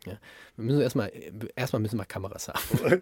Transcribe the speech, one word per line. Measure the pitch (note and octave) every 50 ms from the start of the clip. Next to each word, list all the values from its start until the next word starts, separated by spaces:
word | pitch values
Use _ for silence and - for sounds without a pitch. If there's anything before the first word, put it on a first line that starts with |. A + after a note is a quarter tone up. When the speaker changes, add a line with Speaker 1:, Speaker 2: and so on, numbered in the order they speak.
| -
Speaker 1:
Ja. | F2+ F2 - - - - - - - _ -
Wir | A2
müssen | A#2 C#3 D3
erstmal, | B2+ C3 - C#3 G#2 G2 - - - D#2 - A2 G#2+ - -
erstmal | - B2 - - A#2+
müssen | G#2+ G#2+ A#2 A2
wir | F#2
Kameras | - - G2+ F#2 G2+ - - - -
haben. | - - - -
Speaker 2:
<laughs> | - A2+ - D#3 F3 F#3